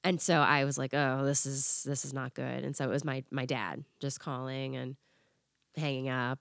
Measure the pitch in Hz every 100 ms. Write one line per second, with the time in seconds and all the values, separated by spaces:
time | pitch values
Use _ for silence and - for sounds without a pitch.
0 | 180 180 - 170 143 147 139 139 131 139
1 | 139 131 139 139 139 135 135 - 135 139
2 | 143 135 127 127 131 127 131 139 135 131
3 | 143 131 131 135 127 131 98 73 147 _
4 | 139 - - 131 127 135 135 131 127 135
5 | _ _ _ _ _ _ _ - 156 131
6 | 131 127 123 135